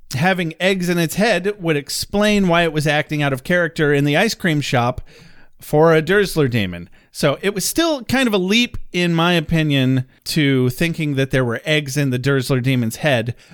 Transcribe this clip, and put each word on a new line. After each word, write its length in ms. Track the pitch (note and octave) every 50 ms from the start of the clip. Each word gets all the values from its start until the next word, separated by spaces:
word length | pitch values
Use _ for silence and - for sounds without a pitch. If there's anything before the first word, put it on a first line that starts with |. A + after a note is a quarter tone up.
| - - -
having 400 | A#2+ D#3+ F#3 F#3+ F3+ F3+ D#3 E3 -
eggs 280 | F3 F#3+ G3+ F#3+ F3 F3
in 100 | F3 F3
its 180 | E3+ D3+ -
head 440 | F3 G#3 A#3+ G#3 - F3+ G3+ G#3 -
would 160 | F3 E3 D#3
explain 680 | C#3+ C#3 - - - - - - G3+ G#3 G#3+ G#3 G3+ G3
why 160 | F3+ E3+ E3+
it 100 | E3+ E3
was 140 | D3+ D#3 C#3+
acting 360 | D#3 D3 D3+ D3 - D#3 D3
out 100 | D3 C#3+
of 100 | C3+ B2
character 500 | - - F3+ F3 E3+ D#3 - - D#3 C#3+
in 120 | D3 C#3+ C#3+
the 120 | D3 C#3+
ice 180 | D#3+ G#3 A3 -
cream 260 | - - F3+ D#3 D3
shop 400 | C3+ - - B2 A#2 B2 - - - - - - - - - - - - - -
for 320 | - - - D3 D#3+ E3 D#3+
a 60 | D#3+
Dursler 460 | D#3 D3+ F#3+ G#3 G3+ - - E3 D3 B2+
demon. 400 | A#2 A#2 G2+ F#2 F2 F2 F2 - - - _ _
So 280 | - - - D3 C3 -
it 120 | - F#3+ A3
was 100 | G3+ -
still 400 | - - - E4 E4+ D#4 C4+ A3+
kind 240 | - - C4 C4 A#3+
of 60 | G#3
a 40 | G3
leap, 380 | F3+ F#3 G#3+ A#3 A#3+ - - - - -
in 220 | - F3+ F3 F3 E3+
my 160 | E3 E3 F3
opinion, 720 | F3+ E3+ D#3 - E3 E3 D#3 D#3 C#3 C#3 C3 B2+ C3 C3 B2+ - _ _ -
to 460 | - - E3 D3 C#3 C3+ C3 B2+ B2
thinking 460 | A#2+ - F3 E3 E3 - D#3 D3 C#3+
that 160 | C3 C3+ C3+
there 120 | - C3 B2+
were 160 | A#2+ A2+ B2+ -
eggs 320 | D#3+ D#3 D3+ D3 C#3 C3
in 140 | D3 C#3+ C3+
the 100 | B2 B2+
Dursler 420 | B2 C#3 C#3 C3+ B2+ - C#3 B2+
demon's 340 | A#2+ C3+ C3+ B2 A#2+ A2+ -
head, 380 | - - D#3 C3+ A#2 A2 A#2+ A#2 - - -